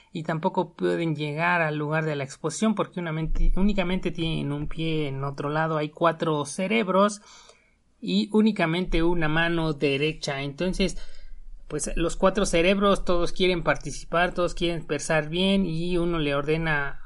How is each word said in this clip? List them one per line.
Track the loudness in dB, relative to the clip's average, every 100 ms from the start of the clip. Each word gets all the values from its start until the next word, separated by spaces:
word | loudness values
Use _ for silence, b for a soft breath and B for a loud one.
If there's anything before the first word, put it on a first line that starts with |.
| B
y | -10
tampoco | -6 -2 -2 -2 -4
pueden | -2 -2 0 -2 -2
llegar | -4 -2 0 2
al | 0 -2
lugar | -2 -2 -2
de | -4
la |
exposición, | -6 -6 -6 0 0
porque | 0 -2 -4
unamente-, | -4 -4 0 4 6 6
únicamente | 4 2 0 0 -2
tienen | -2 -2 -2 -4
un | -4 -4
pie | -4 -2 -2 -2
en | -4 -6
otro | -6 -4
lado, | -2 0 -2
hay | -4
cuatro | 0 0 2 0 -2 -2
cerebros, | -4 -2 0 2 4 2 0 B B B B B B _ -12
y | -2 -2 2
únicamente | 4 4 4 2 0 2 2
una | 4 4 2
mano | 2 2 2 0
derecha. | 0 0 2 0 -2 -6 -6
Entonces, | -6 -4 -2 0 0 -2 B B B B -12 -14 -8
pues, | -6 -4 -2
los | -2 2
cuatro | 2 2 2
cerebros, | 2 4 4 4 4 4
todos | 2 2
quieren | 2 2 2
participar, | 0 -2 -4 -10 -4 0 0
todos | 0 -2 0
quieren | -2 -2 -4
pensar | -6 0 -2 0
bien, | 0 2 2 0
y | -2 -2 0
uno | 0 0
le | 0
ordena | 0 0 0 0 -2 -2 -6